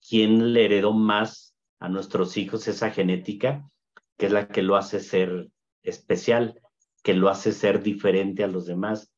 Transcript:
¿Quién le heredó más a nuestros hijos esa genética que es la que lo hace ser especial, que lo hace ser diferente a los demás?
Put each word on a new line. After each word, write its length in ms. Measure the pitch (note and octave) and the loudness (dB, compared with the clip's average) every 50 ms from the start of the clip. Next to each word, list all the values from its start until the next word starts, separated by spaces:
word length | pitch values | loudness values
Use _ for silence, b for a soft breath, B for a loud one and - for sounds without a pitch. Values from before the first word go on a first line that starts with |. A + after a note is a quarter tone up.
| _ - | _ 0
¿Quién 440 | - A2+ A2 G#2+ A2 A2+ A2+ A#2 A#2+ | 2 2 4 6 6 4 4 4 4
le 120 | A#2 A2+ | 4 4
heredó 260 | G2+ G2+ G2+ G2 G#2 A2 | 4 4 4 2 2 2
más 640 | A2 A2 G#2+ G#2 G#2 A2 A2 - - - _ _ _ _ _ _ _ | 2 2 2 2 0 0 -2 -6 -14 -20 _ _ _ _ _ _ _
a 80 | - F2+ | -8 -6
nuestros 480 | F#2 F#2+ F#2+ - - G2+ F#2 F2+ - | -6 -6 -6 -6 -2 -2 -2 -2 -2
hijos 320 | G#2+ G2 - - A2 - - | -6 -6 -4 -6 -6 -4 -6
esa 220 | G2 - A2+ G#2+ | -6 -4 -4 -4
genética 760 | - - F#2+ F2+ F#2 F2+ - - G#2 G#2 - B2+ C#3+ C#3+ - - _ _ _ _ _ - _ _ _ | -2 -2 0 0 0 -2 -4 -8 -8 -2 -2 -2 -2 -4 -10 -16 _ _ _ _ _ -20 _ _ _
que 100 | _ E2+ | _ -2
es 60 | E2 G#2 | 0 2
la 160 | G#2 G#2 G#2 | 0 0 -2
que 140 | - G#2 F#2+ | -2 -2 0
lo 140 | F#2+ G2 | 2 2
hace 240 | G2 G2 - - G2+ | 0 0 -2 -6 -8
ser 480 | - - - F#2+ F#2 F#2 F2+ F2+ E2+ - _ _ _ _ _ _ _ | -6 -2 0 0 0 0 -2 -8 -10 -12 _ _ _ _ _ _ _
especial, 800 | - A2 - _ _ A2 A2 - - A#2 A#2 A#2+ A2+ - - _ _ _ _ _ _ _ _ _ | -10 -10 -10 _ _ -4 -2 2 2 2 2 2 -2 -4 -12 _ _ _ _ _ _ _ _ _
que 120 | - G2 | 0 2
lo 140 | F#2 F#2 G2 | 4 4 4
hace 240 | G2 - - G#2+ G#2 | 2 2 -2 -4 -4
ser 300 | - - G#2 G2+ G2+ - | 0 0 2 2 2 0
diferente 600 | A2 G2+ G2+ - G2+ F#2 F#2+ G2 G2 F#2 F#2+ G#2 | -2 -6 -2 0 2 2 2 0 -2 -2 -2 -4
a 40 | G2 | -2
los 180 | F#2 F#2 F2 | -2 -4 -6
demás? 460 | F2 F2 F2 G2 G#2 A2 G#2+ - _ _ | -6 -6 -6 -4 -4 -4 -6 -8 _ _